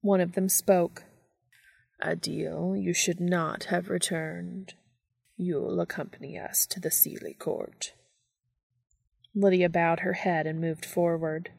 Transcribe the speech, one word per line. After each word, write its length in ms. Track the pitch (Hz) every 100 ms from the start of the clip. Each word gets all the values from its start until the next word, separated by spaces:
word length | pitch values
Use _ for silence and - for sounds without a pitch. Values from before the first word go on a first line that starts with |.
One 200 | 202 196
of 120 | 175
them 160 | 175 190
spoke. 560 | - - 185 170 - - _ _ _ _ _ _ _ _ _
A 140 | 160
deal 600 | 170 170 156 156 160 180 196
you 160 | 185
should 280 | 175 - 175
not 440 | 175 180 156 -
have 240 | - 180 175
returned. 880 | 175 - 170 160 170 175 185 190 - _ _ _ _ _ -
You'll 440 | 180 151 - 175
accompany 580 | 170 - 151 - 139 -
us 280 | - - -
to 140 | -
the 100 | 160
Seelie 480 | - - - - -
Court. 540 | - - - - - - _ _ _ _ _ _ _ _ _ _ _ _ _
Lydia 340 | 208 196 185 175
bowed 320 | 170 170 165
her 140 | 185
head 320 | 175 190 165 156
and 140 | 160
moved 240 | 165 156
forward. 680 | - - 170 165 160 156 175